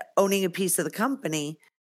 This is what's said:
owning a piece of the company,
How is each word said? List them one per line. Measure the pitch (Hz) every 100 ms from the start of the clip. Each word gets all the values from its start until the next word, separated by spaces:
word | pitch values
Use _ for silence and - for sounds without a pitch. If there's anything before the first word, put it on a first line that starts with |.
| - -
owning | 196 196
a | 185
piece | 175 185 -
of |
the | 165
company, | 190 247 277 165 156 147 156 _ _ _